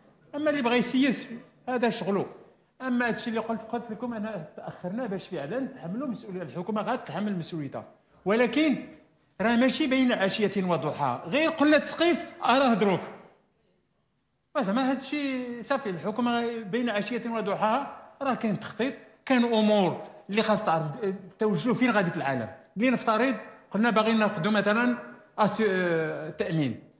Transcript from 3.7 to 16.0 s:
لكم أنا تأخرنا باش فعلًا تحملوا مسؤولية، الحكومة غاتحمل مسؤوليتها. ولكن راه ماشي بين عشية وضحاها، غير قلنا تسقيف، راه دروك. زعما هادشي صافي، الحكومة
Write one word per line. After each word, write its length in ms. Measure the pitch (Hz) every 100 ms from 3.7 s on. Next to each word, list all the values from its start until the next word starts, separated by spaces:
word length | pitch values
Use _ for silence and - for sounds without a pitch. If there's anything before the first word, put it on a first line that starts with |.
| 240 -
لكم 220 | 220 247
أنا 360 | 226 214 202 156 -
تأخرنا 480 | - - 180 220 254
باش 220 | 190 -
فعلًا 400 | 165 143 240 247
تحملوا 400 | - 170 214 285
مسؤولية، 340 | 202 - 185
الحكومة 400 | 156 147 180 214
غاتحمل 560 | 196 254 - 151 208 185
مسؤوليتها. 480 | 156 170 135 117 104 - _ _ 185
ولكن 640 | 220 247 294 311 233 - - _ _ _ -
راه 140 | 208 233
ماشي 320 | 262 262 311
بين 240 | 262 254
عشية 520 | 190 190 - 202 202
وضحاها، 600 | 185 165 151 - 135 120 170
غير 220 | 247 320
قلنا 280 | 320 294 294
تسقيف، 400 | 302 - 339 320 - -
راه 320 | - 254 269
دروك. 280 | 214 202 170 - - - _ _ _ _ _ _ _ _ _ _ _ _ 302
زعما 320 | 190 226 262
هادشي 720 | 262 - 294 277 262 247 240
صافي، 260 | 214 277 208
الحكومة 720 | 170